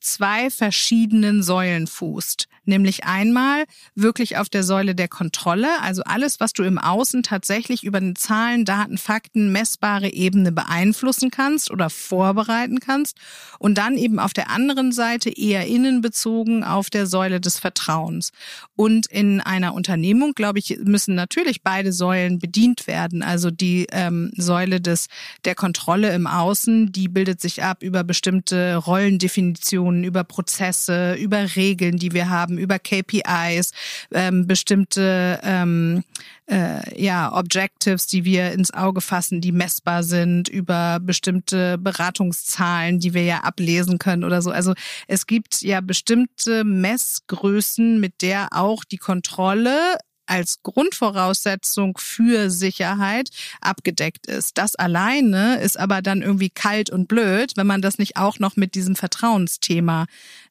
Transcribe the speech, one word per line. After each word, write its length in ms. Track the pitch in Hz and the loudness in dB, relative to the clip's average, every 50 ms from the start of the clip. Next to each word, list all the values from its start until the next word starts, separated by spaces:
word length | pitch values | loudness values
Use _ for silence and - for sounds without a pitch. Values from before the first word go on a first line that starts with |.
zwei 500 | - - - - 202 196 208 220 247 269 | -6 -6 -4 -2 0 0 0 0 0 -2
verschiedenen 960 | - - 226 208 - - - - 233 226 226 214 220 220 208 208 208 208 185 | -2 0 0 0 0 0 0 2 4 4 4 4 4 4 4 4 4 2 2
Säulen 420 | 170 180 185 185 180 175 165 160 | 2 2 2 2 0 0 -2 -2
fußt. 640 | 156 - - 180 160 151 185 - - - - - - _ _ _ | -4 -6 -8 -8 -6 -6 -6 -6 -6 -6 -6 -8 -10 _ _ _
Nämlich 400 | - 196 196 196 190 190 - - | 0 2 4 4 2 0 -2 -2
einmal 600 | - 185 190 202 226 240 247 254 269 285 294 311 - - - - - _ | -2 0 0 2 2 2 2 2 2 2 0 -2 -4 -8 -16 -20 -10 _
wirklich 440 | 202 208 226 226 - 240 - - - | 0 2 2 2 0 -2 -2 -2 -4
auf 100 | 208 - | -4 -2
der 160 | - 202 185 | -2 0 0
Säule 320 | 180 190 190 196 196 185 | 0 0 2 0 0 0
der 120 | 180 175 170 | 0 -2 -2
Kontrolle, 720 | - - 175 160 - - - 175 170 196 240 302 339 302 | -4 -4 -4 -4 -4 -4 -2 0 0 2 0 0 0 0
also 200 | - 185 185 185 | -2 -2 -4 -4
alles, 380 | - - 190 220 277 285 - - | -2 -2 -2 0 0 -2 -2 -2
was 120 | 233 226 | -2 -2
du 120 | - - 180 | 0 0 0
im 140 | 190 185 - | 2 2 2
Außen 440 | - 160 180 214 269 - - 247 | 2 0 0 2 0 0 0 -2
tatsächlich 600 | 240 - 214 190 - - 196 220 233 - 254 233 - | -2 -2 -2 -4 -2 -2 -2 -2 -2 -2 -4 -4 -2
über 140 | 202 196 190 | -2 -2 0
eine 160 | 190 185 180 | 0 -2 -2
Zahlen, 500 | - - - 214 214 226 240 240 240 226 | -4 -2 0 0 0 2 2 2 2 2
Daten, 340 | 190 196 202 208 - - 190 | 2 0 0 -2 -2 -4 -4
Fakten, 520 | - - 214 220 - - - 220 208 202 | -2 -2 -2 -2 -4 -4 0 0 2 2
messbare 640 | 190 202 226 - - - - 208 202 196 196 190 | 2 0 0 -2 -2 -2 0 0 0 0 0 -2
Ebene 400 | - - 185 190 190 202 190 175 | 0 0 0 4 4 4 4 4
beeinflussen 800 | 165 156 - - 165 170 185 208 220 - - 262 262 - 262 254 | 2 0 -2 0 0 2 2 2 2 2 0 -2 0 0 0 -2
kannst 400 | - - 269 277 302 302 - - | 0 0 0 0 0 0 -2 -2
oder 200 | - 185 175 160 | -2 -2 -2 -2
vorbereiten 880 | - - - - 190 180 190 190 196 214 214 220 226 233 247 247 240 254 | -4 -6 -6 -2 0 2 2 2 2 2 0 0 0 -2 0 -2 -2 -4
kannst. 380 | - - 269 277 294 - - _ - - - - - - - - | -2 -2 -2 0 -2 -4 -6 _ -18 -20 -20 -20 -20 -20 -6 0
Und 180 | - 208 202 | 2 2 2
dann 200 | 202 202 233 269 | 2 2 0 0
eben 220 | 262 - 240 214 - | 0 2 2 2 2
auf 140 | - 196 | 0 0
der 180 | - - - - | 0 -2 -2 0
anderen 420 | 120 208 254 277 277 262 262 254 | 0 0 2 2 2 2 0 0
Seite 380 | 240 240 233 226 233 233 - 233 | 0 0 0 0 0 -2 -2 -4
eher 360 | - - - 208 196 190 180 | -2 0 0 0 0 0 0
innenbezogen 960 | - 233 240 254 269 262 247 226 233 - - - 226 226 226 226 226 226 226 | 0 2 2 4 4 4 2 0 0 -2 -2 -2 -2 0 0 0 0 0 0
auf 280 | - - 165 196 196 - | 0 0 0 -2 0 0
der 160 | - 214 202 | -2 -2 0
Säule 340 | 185 185 190 190 190 185 180 | 0 0 0 0 0 0 -2
des 180 | 180 175 - - | -2 -2 -2 -2
Vertrauens. 720 | - 185 - - - - 160 160 160 165 165 165 180 - - - - - - - - - _ | -2 -4 -4 -4 -2 -2 -2 -2 -2 -4 -6 -6 -8 -8 -10 -14 -18 -18 -18 -18 -20 -6 _
Und 300 | - 214 220 220 226 220 | 2 4 4 4 4 2
in 340 | - - 202 208 202 196 196 | 0 0 2 2 2 2 2
einer 340 | - - 190 185 185 175 - | 0 -2 -2 0 -2 -2 -2
Unternehmung, 580 | - 180 - 185 165 160 185 208 240 285 302 269 | -4 -2 -2 -2 0 2 4 4 4 2 2 0
glaube 240 | - 214 208 196 208 | -2 -2 -2 -2 -2
ich, 200 | - - 180 - - | -4 -4 -6 -2 2
müssen 300 | 196 208 202 - - 185 | 2 2 2 2 0 0
natürlich 480 | 180 180 - - 320 349 330 220 - | 0 -2 -2 -2 0 0 0 -2 -2
beide 300 | - 196 185 190 196 190 | -2 -2 -2 0 0 -2
Säulen 460 | 185 175 180 180 185 185 180 180 180 175 | 0 0 0 2 2 2 2 0 0 -2
bedient 480 | 180 175 175 208 226 247 240 - - | -4 -2 2 4 4 4 4 2 -4
werden. 360 | - - 165 170 175 175 165 | -6 -4 -4 -2 -2 -4 -4
Also 280 | - - 175 175 175 175 | -2 -2 0 0 0 0
die, 380 | 170 165 185 180 175 180 175 - | 0 0 0 2 2 0 0 -2
ähm, 400 | - 190 180 170 175 170 170 - - | -2 -2 -2 0 0 -2 -2 -4 -4
Säule 440 | - 175 175 175 175 185 190 185 180 | -2 0 0 0 2 2 0 0 0
des, 280 | 175 175 170 170 - - - - - - - - - | 0 0 0 0 -2 -6 -10 -16 -18 -18 -12 -6 -4
der 100 | 180 180 | -4 -2
Kontrolle 600 | - - 180 165 - - - 170 196 214 214 175 | -2 -2 -2 -4 -2 -2 0 2 2 2 2 2
im 120 | 180 170 | 0 0
Außen, 640 | 151 - 175 170 185 208 208 - 226 226 226 220 202 | 0 0 0 0 2 0 0 2 2 4 4 4 2
die 160 | 185 190 185 180 | 0 -2 -2 0
bildet 320 | 180 190 190 190 185 - | 0 0 0 0 -2 -2
sich 240 | - 180 - - - | -4 -6 -4 -2 -2
ab 180 | 190 185 - | -2 -4 -4
über 220 | - 190 185 185 175 | -4 -2 -2 -2 0
bestimmte 720 | 175 175 - - 196 185 190 - - 185 180 180 180 175 | 0 -2 -2 0 0 0 0 0 0 0 0 0 0 0
Rollendefinitionen, 1300 | 170 160 170 180 190 202 202 196 180 180 180 - 202 185 175 170 - - - - 185 180 180 175 175 180 | 0 0 0 2 2 4 4 2 2 0 0 0 0 0 0 0 -2 -4 -2 -2 0 2 2 2 0 0
über 200 | 185 175 185 175 | 0 -2 -2 -2
Prozesse, 920 | - - - 180 - - - 196 185 180 - - - 175 175 180 175 180 | -4 -6 -6 -6 -4 -4 -2 -2 -2 -2 -2 -2 0 0 0 0 0 -2
über 420 | - 208 196 208 208 202 185 - | -2 -2 -2 0 0 -2 -2 0
Regeln, 400 | 190 190 196 196 180 185 175 175 | 0 2 2 2 2 0 0 0
die 160 | 175 175 180 | 0 -2 -2
wir 160 | 170 175 175 180 | 0 0 0 0
haben, 280 | 180 170 175 175 175 170 | 0 0 -2 -2 -2 -2
über 180 | 190 185 196 185 | -2 -2 -2 -2
K 240 | - - 208 190 | -2 -2 -2 -2
P 200 | 190 - - 202 - - 180 170 170 170 170 | -2 0 -2 -2 0 0 -2 0 0 0 0
Is, 180 | 175 180 - - - - - - - - - | 0 -2 -2 -4 -8 -12 -12 -12 -12 -10 -4
ähm, 340 | - - 185 185 185 180 180 | -2 0 0 2 2 2 2
bestimmte, 920 | 175 190 180 - - 202 196 190 - - 196 190 190 185 185 180 180 180 - | 2 0 0 2 2 2 2 2 2 0 2 2 2 2 2 2 0 0 -2
ähm, 640 | - 196 190 180 180 175 170 170 165 165 170 180 - _ - - - - - - _ | -2 0 0 0 2 2 2 2 2 2 0 -2 -2 _ -10 -16 -16 -20 -20 -16 _
äh, 540 | - 226 190 170 - 78 71 - - - - | -2 0 0 0 0 -2 -6 -8 -10 -6 -2
ja, 320 | 196 196 180 175 160 139 | -2 0 0 0 0 0
Objectives, 760 | - 180 180 175 - 185 190 196 - - - 208 190 180 - | 0 -2 -2 0 -2 -2 -2 -2 -4 -2 0 0 2 2 0
die 180 | - - 185 170 | 0 0 0 2
wir 280 | 185 185 180 180 180 | 4 4 4 2 2
ins 200 | 175 190 185 - - | 2 0 0 0 0
Auge 260 | - 185 190 190 185 | 0 -2 0 0 -2
fassen, 400 | - - 190 180 175 - 185 170 | -2 -2 -2 -2 -2 -2 -2 -2
die 120 | 170 180 | 0 0
messbar 500 | 170 175 175 175 - - - 175 175 175 | 2 0 0 0 -4 -4 -2 -2 0 0
sind, 460 | 170 165 180 175 175 175 175 175 175 - | 0 0 2 2 2 2 2 2 0 -2
über 500 | - 196 180 170 175 170 170 170 170 170 | -4 -4 -2 0 0 0 0 0 0 -2
bestimmte 800 | 180 180 180 - - 185 180 185 - - 185 185 180 180 180 175 | -2 -2 -2 -2 0 0 -2 -2 -2 -2 0 0 0 0 0 -2
Beratungszahlen, 1200 | 185 190 180 - 170 180 185 - 196 175 170 - - - - - 185 175 175 170 165 170 180 175 | -2 -4 -2 -2 -2 -2 0 0 -2 -2 -2 -4 -6 -4 -2 -2 0 0 0 0 0 0 0 0
die 160 | 170 180 175 | 0 0 0
wir 80 | 175 | 2
ja 160 | 175 175 170 - - | 2 2 0 0 -2
ablesen 540 | 170 - - 180 165 170 175 180 180 180 175 | -4 -2 -2 0 0 2 2 2 2 0 0
können 260 | - 196 180 175 170 | 0 0 0 0 0
oder 180 | 170 180 175 | 0 0 0
so. 80 | 175 180 | 0 0
Also 240 | - - 180 185 185 - - - - - - | -2 0 0 0 -2 -2 -6 -10 -12 -12 -6
es 200 | - 196 185 - | -4 -4 -4 -2
gibt 360 | - 220 233 214 - - - | 0 -2 -2 -2 -2 -6 -4
ja 180 | - - 196 190 | -2 -2 -2 -2
bestimmte 840 | 185 185 185 - - - 233 240 254 - _ - - 226 226 226 214 | -2 -2 -4 -2 0 2 2 4 2 2 _ -4 -2 0 0 2 2
Messgrößen, 1300 | 208 196 185 185 196 233 247 - - - - - - - - - 196 202 208 202 - - - 226 233 226 220 | 2 2 2 2 2 0 -2 -2 -4 -6 -6 -8 -8 -6 -2 0 2 2 2 0 0 0 2 4 4 4 4
mit 220 | 202 180 - - | 2 0 -2 -2
der 280 | 185 185 190 202 196 - | -2 0 0 0 -2 -2
auch 340 | - - 185 202 220 214 - | -2 0 0 0 0 -2 -6
die 140 | - - 180 | -10 -12 -6
Kontrolle 960 | - - 185 180 - - - - 185 190 196 214 233 247 269 302 330 359 359 - - _ _ _ _ | -4 -2 -2 -2 -4 -4 -4 -2 0 2 2 2 2 2 2 2 2 0 0 -2 -6 _ _ _ _
als 360 | - 185 180 175 - - - | -4 -2 -2 -2 -4 -6 -8
Grundvoraussetzung 1400 | - - - 254 294 370 - - 247 208 196 196 185 185 190 - - 208 196 196 - - - 208 196 190 185 - | -8 -4 0 0 0 0 0 -2 -2 -2 0 0 0 0 0 0 -2 -2 -4 -2 -4 -4 -2 0 0 -2 -2 -4
für 520 | - - - - 226 233 240 220 208 190 | -8 -6 0 2 4 4 4 4 2 2
Sicherheit 800 | 180 175 190 185 - - 185 175 196 202 196 196 208 240 269 - - - - - - - | 0 0 -2 -2 -2 -2 -2 -2 0 0 0 0 0 -2 -4 -6 -8 -14 -14 -14 -10 -4
abgedeckt 680 | - - 196 - - - 170 - - - - - - - | -2 -2 -2 -2 -2 -4 -2 -2 -4 -4 -6 -8 -8 -6
ist. 300 | - 67 - - - - | -6 -4 -6 -4 -2 -2
Das 180 | 196 214 - | -2 -2 -2
alleine 800 | - 180 175 170 170 190 220 262 294 269 220 190 190 202 233 262 233 | -2 0 0 2 2 2 2 2 2 2 4 4 4 2 2 2 2
ist 180 | 214 202 - | 0 0 -2
aber 260 | - 185 196 196 190 | 0 0 0 0 0
dann 200 | 190 196 196 196 | 0 -2 -2 0
irgendwie 280 | - 190 202 190 190 180 | 0 0 0 2 0 -2
kalt 380 | - - - 208 208 214 208 - | -2 -2 -2 0 0 0 -2 -2
und 200 | - 185 180 - | -2 -2 0 2
blöd, 460 | 214 233 226 196 185 208 254 262 - | 2 2 4 4 2 2 0 0 0
wenn 100 | 202 190 | 0 2
man 160 | 202 196 196 | 2 2 2
das 160 | 190 196 202 - | 0 0 0 0
nicht 180 | 202 - - | -2 -2 0
auch 220 | 185 190 202 - - | 0 0 0 0 0
noch 160 | 202 190 - | -2 0 0
mit 220 | 202 190 185 - | 0 0 0 0
diesem 180 | 190 185 185 190 | -2 -2 -2 0
Vertrauensthema, 1120 | - - 180 - - - 233 220 196 180 170 - - - - 175 170 170 170 165 160 165 - - - - - - - - _ | -2 -2 -4 -4 0 0 2 2 2 0 0 -2 -4 -2 0 2 2 2 2 2 0 -2 -4 -6 -12 -20 -20 -20 -20 -20 _